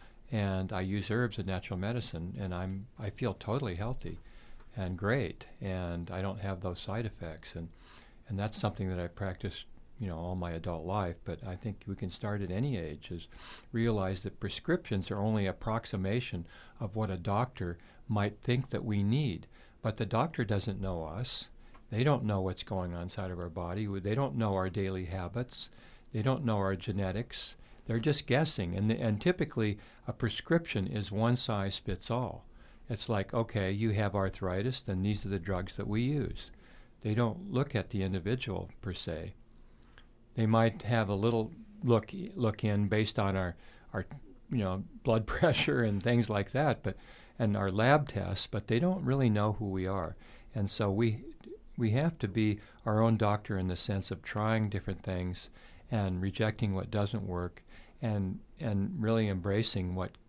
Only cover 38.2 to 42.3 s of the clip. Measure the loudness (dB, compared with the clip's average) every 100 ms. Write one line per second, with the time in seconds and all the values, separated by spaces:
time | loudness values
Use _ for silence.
38.2 | 0 -2 -2 -4 -6 -8 -8 -6 -4 -6
39.2 | -6 -12 -20 -20 -20 -20 -20 -20 -20 -20
40.2 | -10 0 4 6 6 2 0 2 2 2
41.2 | 4 4 0 -6 -16 -4 4 4 4 -6
42.2 | -8